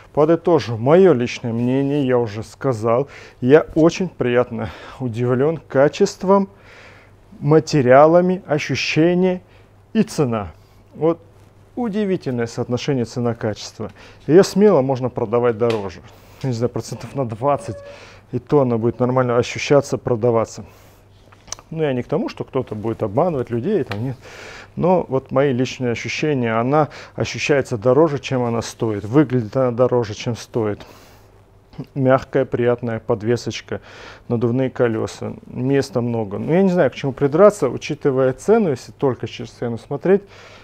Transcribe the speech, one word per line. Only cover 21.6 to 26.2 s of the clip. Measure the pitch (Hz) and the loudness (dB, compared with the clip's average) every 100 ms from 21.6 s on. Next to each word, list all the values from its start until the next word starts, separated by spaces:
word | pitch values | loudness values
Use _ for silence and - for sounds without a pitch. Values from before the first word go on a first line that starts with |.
| - | -10
Ну, | 160 | -4
я | 151 | -2
не | 127 | -2
к | - | -2
тому, | 151 294 | -4 -4
что | - | -8
кто-то | - 135 120 | -6 -6 -4
будет | 107 113 110 | -6 -6 -4
обманывать | 107 110 180 143 113 | -2 0 0 -2 -4
людей, | 117 147 202 | -4 -2 -2
там, | - 101 | -2 -6
нет. | 131 120 - - - - - | -6 -8 -14 -20 -20 -20 -12
Но | - 160 180 - | -2 2 2 0
вот | 127 - | -4 -2
мои | 131 143 | 0 2
личные | 120 127 - 123 | 2 -2 -2 -4
ощущения, | 113 117 - | -4 -6 -4